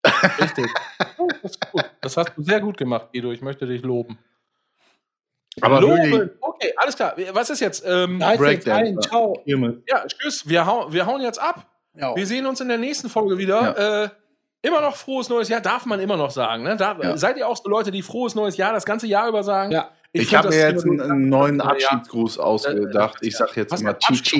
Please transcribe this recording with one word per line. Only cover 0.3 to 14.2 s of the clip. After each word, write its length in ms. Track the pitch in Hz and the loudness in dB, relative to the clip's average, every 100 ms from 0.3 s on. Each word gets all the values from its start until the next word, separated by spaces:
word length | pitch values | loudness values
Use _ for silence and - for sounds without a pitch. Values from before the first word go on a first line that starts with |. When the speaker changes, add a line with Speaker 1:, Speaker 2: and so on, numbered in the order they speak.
| - | 2
Speaker 1:
Richtig. 260 | 220 - 120 - - - - - | -2 -2 -4 -4 -8 -6 -6 -2
Oh, 100 | 349 - | -4 -4
das 100 | 202 | -10
ist 180 | - - | -10 -6
gut. 140 | 180 - - | -4 -4 -8
Das 160 | 131 - | -6 -2
hast 160 | 170 - | -4 -4
du 60 | |
sehr 180 | 147 208 | 0 0
gut 160 | 202 196 | 0 -4
gemacht, 340 | 127 117 - | -2 -4 -4
Guido. 180 | 123 120 | -8 -6
Ich 120 | 120 | -6
möchte 240 | 135 135 127 | -8 -8 -6
dich 160 | 123 | -6
loben. 360 | 127 120 117 110 _ _ _ _ _ _ _ _ _ _ _ _ _ - | -4 -4 -4 -12 _ _ _ _ _ _ _ _ _ _ _ _ _ -2
Speaker 2:
Aber 200 | - 135 | 4 6
Speaker 1:
Loben. 300 | 403 339 320 | 8 6 6
Speaker 2:
wirklich 200 | 226 185 - | 4 2 -4
Speaker 1:
Okay, 320 | 311 - - - | -8 -4 -4 0
alles 200 | 262 - | 0 0
klar. 180 | 175 - 185 | -2 -2 -4
Was 180 | 196 240 | -2 -2
ist 100 | 294 | -2
jetzt? 240 | 208 - 185 | -4 -4 -2
Ähm, 320 | 180 180 180 | 0 0 0
Speaker 3:
Da 140 | 175 | 2
ist 80 | 226 | 4
jetzt 240 | 143 175 | 4 2
Speaker 2:
Breakdancer. 100 | - | 2
Speaker 3:
allen. 260 | 214 113 95 | 2 2 -2
Ciao. 300 | - 233 220 180 | -2 0 0 -2
Speaker 2:
Kirmes. 320 | 143 139 120 120 - | -2 0 0 -2 -2
Speaker 1:
Ja, 160 | 262 - | -2 -2
tschüss. 420 | - 294 - 151 | -8 -6 -6 0
Wir 180 | 170 170 | 2 2
hau-, 260 | 233 156 | 0 -2
wir 140 | 165 180 | -2 -2
hauen 140 | 277 | -2
jetzt 160 | 240 220 | -4 -4
ab. 300 | 311 339 - _ _ | -4 -6 -12 _ _
Speaker 3:
Ja. 200 | - 135 | -8 -4
Speaker 1:
Wir 120 | 120 196 | -4 -4
sehen 200 | 254 269 | -4 -4
uns 140 | 262 | -4
in 80 | 254 | -4
der 100 | 233 | -2
nächsten 300 | 254 294 240 | -2 -6 -4
Folge 300 | 226 208 185 | -2 0 0
wieder. 220 | 196 208 226 - | 0 2 2 0
Speaker 2:
Ja. 260 | 208 208 | 0 0
Speaker 1:
Äh, 40 | 208 - | -2 -8